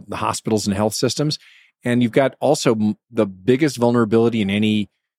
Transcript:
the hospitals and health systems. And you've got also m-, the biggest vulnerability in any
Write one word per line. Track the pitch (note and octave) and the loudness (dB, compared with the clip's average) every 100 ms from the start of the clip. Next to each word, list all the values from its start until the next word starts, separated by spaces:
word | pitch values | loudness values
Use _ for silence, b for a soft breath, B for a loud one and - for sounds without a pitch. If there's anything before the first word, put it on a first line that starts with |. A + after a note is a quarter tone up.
| - | -4
the | F#2 | -6
hospitals | G#2+ G#2 - G#2+ G2+ | -6 -6 -2 -2 0
and | G2 | -2
health | G#2+ | -2
systems. | - B2+ - D3+ D3 b b b _ | -2 -4 -2 -4 -4 b b b _
And | B2 A#2+ | -2 0
you've | A#2+ | 2
got | C#3 C3 - | 2 0 0
also | B2+ D#3 C#3 | 0 0 2
m-, | A2 G#2+ - _ | 2 0 -2 _
the | A2 G#2 | -2 -2
biggest | F#2 F#2+ B2+ D#3 A#2+ | -2 0 2 2 0
vulnerability | A#2+ A#2+ A2 A2+ A#2 A2+ | 0 2 2 2 2 0
in | G2 | -2
any | G#2 G#2+ G#2+ G2 _ _ | 0 0 0 -4 _ _